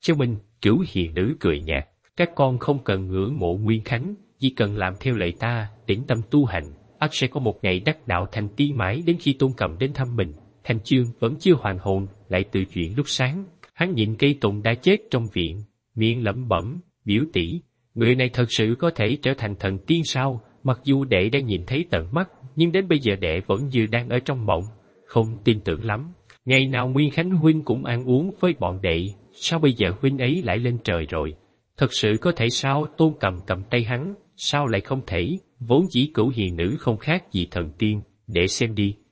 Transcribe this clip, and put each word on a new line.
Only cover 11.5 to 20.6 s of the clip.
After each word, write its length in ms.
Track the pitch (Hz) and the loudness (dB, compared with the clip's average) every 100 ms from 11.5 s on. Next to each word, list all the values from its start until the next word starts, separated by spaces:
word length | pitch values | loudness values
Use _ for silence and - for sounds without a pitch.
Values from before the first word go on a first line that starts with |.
hoàn 240 | 160 110 92 | 4 4 -4
hồn, 300 | 98 95 98 - - | 0 0 -2 -10 -2
lại 140 | 92 95 | -2 0
từ 140 | 98 92 | -2 -2
chuyện 280 | - 82 113 | -2 -4 -2
lúc 120 | 143 | -4
sáng. 360 | - 127 160 190 _ - | 0 -2 -2 -10 _ -20
Hắn 200 | - 175 | -4 -2
nhìn 220 | 156 107 107 | 0 0 2
cây 220 | 143 - | 2 4
tùng 220 | 104 104 | 0 0
đã 100 | 110 | -2
chết 240 | 120 - 202 - | 0 2 2 2
trong 160 | 131 117 | -4 -2
viện, 280 | 98 82 90 104 _ _ - | -2 -4 -4 -12 _ _ 0
miệng 280 | 110 120 | 0 2
lẩm 240 | 110 104 123 | -2 -2 0
bẩm, 340 | 92 92 170 - _ - | 0 0 -8 -14 _ 0
"Biểu 180 | 104 156 | 0 2
tỷ, 280 | 185 190 170 - _ _ - | -2 -2 -4 -10 _ _ 0
người 200 | 113 127 | 2 4
này 140 | 127 | 2
thật 180 | 123 120 | 0 -2
sự 240 | - 110 120 | 2 0 2
có 120 | 170 165 | -2 0
thể 220 | 107 147 | -2 0
trở 120 | 135 | -2
thành 220 | 135 107 101 | -2 -4 -4
thần 220 | 98 98 | -4 -4
tiên 260 | - 170 | 0 0
sao? 380 | 160 139 135 120 - _ | 0 -2 -2 -4 -10 _